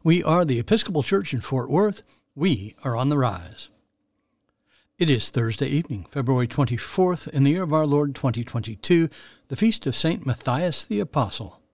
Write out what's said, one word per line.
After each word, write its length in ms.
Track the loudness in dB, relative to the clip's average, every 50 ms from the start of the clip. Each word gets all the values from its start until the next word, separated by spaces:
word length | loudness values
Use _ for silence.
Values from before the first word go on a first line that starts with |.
We 220 | _ 4 4 4 4
are 220 | 2 2 2 2
the 120 | 2 0
Episcopal 460 | -2 2 0 0 0 0 -2 -2 -2 0
Church 300 | 0 0 -2 0 -2 -6
in 80 | -6
Fort 280 | -4 -2 -4 -4 -2 0
Worth. 340 | 2 2 2 2 0 -4 -16 _ _ _ _ _ _
We 400 | -2 0 0 0 0 -2 -12 -14 _ -4
are 100 | -4 -2
on 140 | 0 0 2
the 80 | 2
rise. 500 | 2 2 0 0 -4 -12 -14 -16 -18 -20 -20 _ _ _ _ _ _ _ _ _ _ _ _ _ _ _ _ _ _ _ _ _ _ _ _ _
It 120 | -2 2 2
is 200 | 2 2 2 -2
Thursday 380 | 0 0 0 0 -2 -2 -2
evening, 380 | 0 0 -2 -2 -2 -6 -8 -8 -8
February 380 | -6 -4 0 2 2 2 2
twenty-fourth, 800 | 0 0 0 0 0 0 -6 -6 -4 0 2 2 2 2 -2 -6
in 160 | -4 0 2 4
the 80 | 4
year 120 | 4 2 0
of 100 | 0 2
our 120 | 2 2
Lord 300 | 4 2 2 2 0 -4
twenty 300 | -2 -2 0 0 0 -6
twenty-two, 640 | -4 -6 -6 -6 -6 -10 -10 0 2 4 4 4 2 -2 -12 -20 -20 -20 _ _ _
the 80 | -2
feast 280 | 2 2 2 2 0 -4
of 80 | -4 -2
Saint 320 | 0 0 0 -2 -2 -2
Matthias 600 | -4 -4 -2 -2 -2 -2 0 0 -2 -2 -4 -6
the 160 | -4 -2 -2
Apostle. 580 | -2 -2 -2 -2 -2 -2 -4 -10 -10 -12 -16 _ _ _